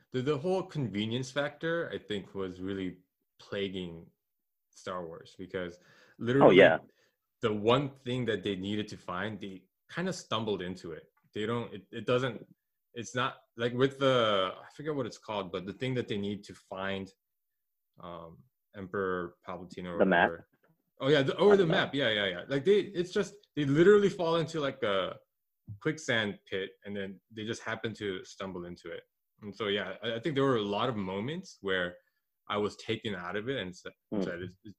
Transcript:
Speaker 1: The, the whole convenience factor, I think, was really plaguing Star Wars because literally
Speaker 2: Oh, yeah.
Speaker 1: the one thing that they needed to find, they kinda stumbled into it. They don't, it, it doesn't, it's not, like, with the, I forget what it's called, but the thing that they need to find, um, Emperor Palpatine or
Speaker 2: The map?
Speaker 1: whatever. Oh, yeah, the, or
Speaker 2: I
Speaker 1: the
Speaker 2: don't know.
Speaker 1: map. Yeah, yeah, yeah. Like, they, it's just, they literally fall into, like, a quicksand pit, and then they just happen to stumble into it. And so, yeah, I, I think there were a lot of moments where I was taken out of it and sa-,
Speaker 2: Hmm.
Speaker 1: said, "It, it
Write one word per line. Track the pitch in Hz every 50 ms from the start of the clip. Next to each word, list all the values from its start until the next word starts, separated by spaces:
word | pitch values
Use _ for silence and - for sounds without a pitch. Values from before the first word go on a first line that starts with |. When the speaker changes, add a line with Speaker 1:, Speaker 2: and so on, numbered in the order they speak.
| _ _
Speaker 1:
The, | - 127 123
the | 143 151 135
whole | 147 185 185 185 180
convenience | - - 151 131 101 95 101 107 113 113 127 131 131
factor, | - 143 143 147 147 - 160 165 165 170 156 - 101
I | 95
think, | - - 104 98 90 - -
was | 98 95 92 87 90
really | 92 98 98 95 92 90 87 - _ _ _ _ _ _ _ _
plaguing | - - 110 101 98 95 92 95 90 85 82 82 85 - _ _ _ _ _ _ _ _ _ _ _ _
Star | _ - - 101 92 90 87
Wars | 80 82 82 - - - -
because | 92 90 - 92 90 87 - - _ - - - - _ _ -
literally | 120 117 127 139 135 123
Speaker 2:
Oh, |
yeah. | 95 92 95 80 80 - - - _ _ _ _ _ _ _ _ _ - -
Speaker 1:
the | 113 107
one | 104 101 113 123 139 147 135 - - -
thing | 120 123 127 120
that | 110 107 92 90
they | 104 98
needed | 90 95 101 104 104 104 -
to | 101 -
find, | - - 90 90 98 110 107 92
they | 104 98 95 - _ _ _ _ _ - -
kinda | - 180 190
stumbled | - - - - 107 110 110 107 101 87 90
into | 90 92 - - 85 78
it. | 76 - _ _ _ _ _ -
They | 107 107
don't, | 107 117 120 110 -
it, | 104 101 - -
it | - 117 104 -
doesn't, | 123 127 135 123 107 - - - - _ _ _ _ _ _ _ -
it's | 120 107 - -
not, | 123 127 131 - - _ _ -
like, | 117 117 123 123
with | 123 135 135 135 135
the, | 139 131 131 123 113 110 104 95 92 92 - -
I | - - -
forget | - 147 156 151
what | 139 120
it's | 101 - -
called, | - - 107 101 95 87
but | 98 90 87 101
the | 92
thing | - 131 131 127
that | 120 113 -
they | 113 101
need | 101 101 104 98 -
to | - 90
find, | - _ - 98 92 95 98 98 95 95 90 - _ _ _ _ _ _ _ _ _ _ _ _ _ _ _ _ - -
um, | 87 85 85 85 82 82 123 - _ _ _ _ _ -
Emperor | 104 95 90 - 101 95 92 92 90 87 85 - _ - -
Palpatine | 90 87 90 87 - 95 90
or | 90 85 85
Speaker 2:
The | 98
map? | 95 90 85 92 87
Speaker 1:
whatever. | 82 85 - _ _ _ _ _ _ _ _ _ _ -
Oh, | 135 135
yeah, | 151 143 135
the, | 135 - -
or | 180 208 202
Speaker 2:
I |
Speaker 1:
the | 196 180
Speaker 2:
don't | 160
know. | 180
Speaker 1:
map. | - 131 - -
Yeah, | 139 135 113
yeah, | 107 104 101
yeah. | 95 87 87 85 -
Like, | 135 143 135
they, | 185 208 202
it's | 151 - - 175 175 -
just, | - 208 185 - - - _ _ -
they | 147 147
literally | 135 139 156 175 202 208 208 202 185
fall | - - 170 165 165 170
into, | 156 131 - 160
like, | 143 135 135 - 120
a | 104 98 95 90 85 - - _ _ _ _ _ _ _ _ _ - 104 -
quicksand | - 156 156 156 - - 120 113 107 101 92 - _ -
pit, | 101 95 98 98 - _ -
and | 101 101
then | 101 98 98 95 - _ _ 110
they | 110 107
just | 113 110 - -
happen | 113 110 107 - 113 101
to | - 107 101 92 92 -
stumble | - - - 98 95 90 90 87
into | 87 87 - - 85
it. | 85 - - _ _ _ _ _ _ -
And | 107 101 95
so, | - 110 101
yeah, | 101 104 92 92 95 - -
I, | 117 113
I | 117
think | - 175 139
there | 135 135
were | 139 127 110
a |
lot | 104 101 101 104 120 131
of | 113 104
moments | 95 92 95 98 107 135 160 185 185 - - _
where | 98 98 95 92 90 87 - - _ _ _ _ _ _ _ _ _ -
I | 107 104
was | 104 98 -
taken | - - - 110 107 - 110 98
out | 87 87 90 95 107
of | 107 123
it | 139 123
and | 95 92 90
sa-, | - - 90 - _ _ -
Speaker 2:
Hmm. | - 104
Speaker 1:
said, | 92 92 87 87
"It, | 92 90 92 _ -
it | 107 92